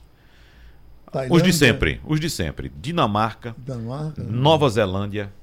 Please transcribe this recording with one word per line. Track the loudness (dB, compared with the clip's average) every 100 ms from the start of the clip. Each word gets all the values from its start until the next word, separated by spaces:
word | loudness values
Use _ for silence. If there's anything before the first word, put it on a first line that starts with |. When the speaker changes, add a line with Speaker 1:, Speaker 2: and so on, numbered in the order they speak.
| -20 _ -20 -20 -20 -20 -20 -20 -20 -20 -8
Speaker 1:
Tailândia. | -6 2 4
Speaker 2:
Os |
de | 4
sempre, | 4 4 4 0 -2
os | -4 -2
de | -2
sempre. | -4 -6 -6 -10 -10
Dinamarca, | -4 0 2 2 0 -4 -12 -12
Speaker 1:
Dinamarca. | -12 -10 -8 -8 -8 -8
Speaker 2:
Nova | -6 2 4 6 4
Zelândia. | 2 0 -2 -4 -6 -8 -12